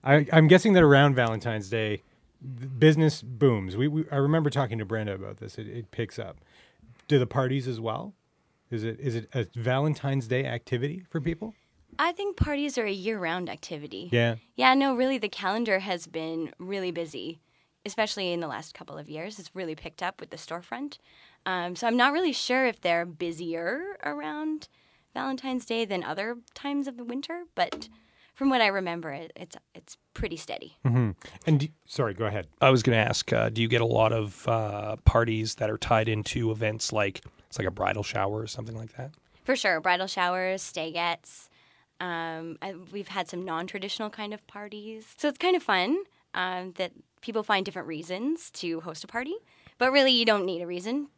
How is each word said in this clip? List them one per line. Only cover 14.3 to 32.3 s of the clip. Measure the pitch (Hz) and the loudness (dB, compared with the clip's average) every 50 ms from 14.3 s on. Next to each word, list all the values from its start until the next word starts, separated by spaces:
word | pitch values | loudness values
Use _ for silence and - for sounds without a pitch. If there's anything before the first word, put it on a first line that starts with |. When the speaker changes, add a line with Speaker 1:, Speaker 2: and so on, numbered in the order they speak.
| 117 113 _ _ _ | 0 -4 _ _ _
Speaker 2:
Yeah, | - 247 262 262 | 2 4 4 6
no, | 269 269 277 262 | 6 4 2 2
really, | 233 262 262 269 247 | 2 2 0 0 0
the | 208 202 | -2 -6
calendar | - - 202 185 202 226 240 220 196 190 | -6 -4 -4 -2 -2 0 0 0 0 0
has | 190 202 190 170 165 | 0 -2 -6 -6 -6
been | 165 - 160 160 160 165 165 165 143 - _ | -8 -8 -8 -6 -6 -6 -6 -6 -8 -10 _
really | 175 185 196 196 190 180 | -10 -8 -6 -4 -4 -4
busy, | 170 170 170 156 151 127 90 139 165 156 _ _ _ _ _ _ _ _ _ | -4 -6 -8 -8 -8 -10 -10 -10 -12 -14 _ _ _ _ _ _ _ _ _
especially | 208 - - 214 214 - - 190 180 175 | -10 -4 -2 -2 -2 -2 -4 -4 -4 -2
in | 170 | -4
the | 170 151 | -4 -6
last | 127 104 - - - | -6 -8 -10 -12 -16
couple | - 147 - 139 156 | -18 -18 -14 -14 -14
of | 147 151 | -14 -12
years. | 151 151 165 202 208 208 | -12 -10 -10 -10 -12 -14
It's | 175 - _ | -18 -16 _
really | 185 170 165 156 | -10 -8 -8 -8
picked | 156 - 170 165 - 185 | -10 -12 -16 -12 -8 -8
up | 180 190 - | -8 -8 -8
with | - 175 | -16 -16
the | - | -14
storefront. | 170 - - 160 175 175 - 233 247 277 294 - - _ _ - - - - _ _ _ | -16 -12 -10 -10 -10 -10 -10 -10 -10 -10 -10 -12 -16 _ _ -20 -20 -20 -20 _ _ _
Um, | 190 185 180 170 180 180 | -4 -4 -2 -4 -6 -6
so | 170 233 | -2 -2
I'm | 233 233 | 0 4
not | 247 240 277 285 | 4 4 4 4
really | 320 370 330 262 | 2 0 0 0
sure | - - - 247 262 262 | -2 -2 0 2 2 2
if | 247 214 _ | 2 0 _
they're | - 175 170 170 170 | 0 2 2 2 0
busier | 180 165 156 180 170 170 156 180 165 165 165 170 175 226 285 349 392 403 - - | -2 -6 -6 -6 -6 -4 -4 -6 -4 -4 -2 -2 -2 -2 -4 -6 -8 -10 -8 -6
around | - 294 294 294 311 302 302 311 311 311 302 - - _ _ _ _ _ _ _ _ _ | -6 -6 -6 -6 -8 -6 -4 -4 -4 -4 -6 -8 -14 _ _ _ _ _ _ _ _ _
Valentine's | 254 262 269 269 247 262 262 254 254 247 | -6 -4 -4 -6 -6 -6 -4 -4 -4 -4
Day | - 233 226 233 | -4 -2 -2 -2
than | 190 202 180 - | -2 -2 -4 -4
other | - 156 175 202 220 240 240 233 - _ | -4 -6 -6 -6 -6 -8 -10 -12 -20 _
times | - - 285 285 285 277 269 | -10 -8 -4 -2 -2 -4 -4
of | 247 240 | -6 -10
the | 247 | -10
winter, | 233 240 269 285 - 330 349 349 330 _ | -8 -8 -8 -6 -8 -10 -10 -10 -10 _
but | - 180 - - - - - - _ _ _ _ _ _ _ _ | -2 -2 -2 -2 -12 -12 -16 -20 _ _ _ _ _ _ _ _
from | - 269 277 | 0 2 2
what | 262 254 | 4 4
I | 226 | 4
remember, | 202 196 196 190 180 170 170 165 160 139 | 4 2 0 -2 -2 -4 -6 -6 -8 -10
it, | 143 165 - - | -10 -12 -14 -16
it's, | - 180 - - - _ _ _ | -18 -18 -18 -18 -20 _ _ _
it's | - _ - - _ _ _ _ | -20 _ -20 -20 _ _ _ _
pretty | - - 196 156 | -6 -6 -6 -6
steady. | 160 - - - - - - - _ _ | -8 -8 -10 -10 -10 -10 -16 -20 _ _
Speaker 1:
Mm-hmm. | 135 117 127 120 107 95 _ - - - - - | 2 4 4 2 2 -2 _ -14 -20 -20 -6 2
And | - 156 143 | 4 4 4
do, | 143 156 - _ _ | 4 0 -6 _ _
sorry, | _ - - 135 113 98 | _ -4 -2 -2 -2 -2
go | 101 113 | -2 -2
ahead. | 107 | -2